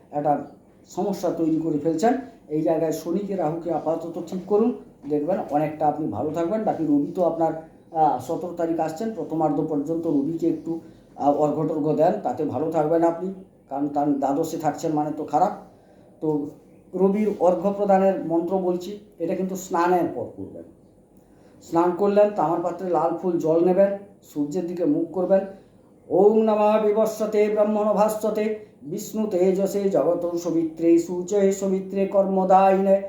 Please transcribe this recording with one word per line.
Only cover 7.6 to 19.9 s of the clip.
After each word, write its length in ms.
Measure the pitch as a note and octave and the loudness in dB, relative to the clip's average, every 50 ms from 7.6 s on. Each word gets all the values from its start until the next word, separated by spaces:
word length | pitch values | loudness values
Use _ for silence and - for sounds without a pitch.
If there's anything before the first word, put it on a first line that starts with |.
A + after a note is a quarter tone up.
| - - - - - - E3+ | -10 -14 -20 -20 -20 -8 0
আহ, 260 | D#3+ D#3 C3+ - - | 2 2 2 2 0
সতেরো 320 | - - E3 - F#3+ F3 E3+ | -4 -6 -6 -6 -6 -6 -6
তারিখ 280 | - E3+ E3 D#3+ D#3+ | -4 -2 -2 -2 -2
আসছেন, 280 | D#3+ D#3+ - - A3+ A3 - | -2 -4 -4 -6 -6 -6 -6
প্রথমার্ধ 460 | E3 D3+ - D#3+ D#3+ D#3+ D3 C#3 D#3+ D#3 | -6 -8 -6 -2 -2 0 0 0 0 -2
পর্যন্ত 400 | - D#3 C#3+ - D#3+ E3 E3 E3 | -2 -2 -2 -2 -2 -4 -4 -2
রবিকে 400 | E3 D3 C#3 C3+ D#3 E3 - E3+ E3 | 0 0 0 0 -2 -2 -2 0 0
একটু, 320 | D3+ D#3 - E3 E3 E3 - - - - - - - | 0 -2 -4 -6 -8 -8 -10 -14 -20 -20 -20 -20 -10
আহ, 160 | - C3 C#3+ C#3+ | -2 0 2 2
অর্ঘ্য 280 | D3+ D3+ C#3+ C#3+ D3+ D#3 - | 2 2 0 0 0 -2 -2
টর্ঘ্য 240 | D#3+ D3+ C#3+ D#3 C#3+ | -2 -2 -2 0 2
দেন, 180 | C3+ D#3 F3+ F#3+ - - | 2 2 2 2 0 -2
তাতে 220 | C3+ B2+ - D3+ | -4 -4 -4 -4
ভালো 260 | C3 A#2+ B2+ D#3 E3 | -4 -4 -4 -4 -2
থাকবেন 320 | E3 D#3+ D3 D3+ E3 E3 E3+ | 0 0 0 2 2 2 2
আপনি, 240 | E3+ E3+ - F3+ F#3+ F#3+ - - - _ _ _ _ | 2 0 -2 -4 -8 -8 -10 -14 -20 _ _ _ _
কারণ 200 | C3+ C#3+ D3 D3 | -6 -4 -4 -2
তার 300 | C#3+ C#3+ C#3+ D3 C#3 C3 | -2 0 0 0 0 0
দ্বাদশে 400 | C3 C3 C#3 D#3 D#3+ D#3 - D3+ | 0 0 0 0 -2 -2 -4 -4
থাকছেন 340 | D3+ D3+ C#3 - - D#3+ D3+ | -4 -4 -4 -2 -4 -2 -2
মানে 180 | D3+ D3 D3+ | -2 -2 -4
তো 140 | D3 D#3 D3+ | -4 -6 -6
খারাপ। 280 | - D3 D3+ F3+ G#3 G#3 - - - - - - - - - - - - - | -4 0 0 0 0 -2 -4 -12 -20 -20 -20 -20 -20 -20 -20 -20 -20 -14 -6
তো 260 | E3 D#3 D3+ D3 C#3 - - - - _ - - _ - - | -4 -2 -2 -2 -4 -6 -10 -14 -20 _ -20 -20 _ -12 -2
রবির 340 | F#3 F#3+ G3 F#3+ G#3+ G#3+ G#3 - - | 2 2 2 2 2 0 0 0 2
অর্ঘ্য 300 | B3 F#3 F3+ F3 F#3 G3+ G3 | 2 2 2 2 0 -2 -2
প্রদানের 520 | G3+ G#3 G3 G3 F#3+ F#3+ F#3+ F#3 D#3+ D3 | 0 2 4 4 4 4 4 2 0 -2
মন্ত্র 340 | D#3+ E3 E3+ F3 E3+ G3 F#3+ | -2 -2 0 0 0 -2 -2
বলছি, 320 | F#3 F3+ F3+ F3 - G3+ G#3 - - - - - | 0 0 -2 -2 -4 -10 -12 -14 -16 -18 -10 -8
এটা 160 | E3 E3 F#3+ | -4 -4 -2
কিন্তু 220 | F#3 F#3+ F#3 F#3 | -2 -4 -4 -6
স্নানের 520 | F#3 - - F#3+ E3+ E3+ F3+ | -8 -8 -4 -2 0 0 2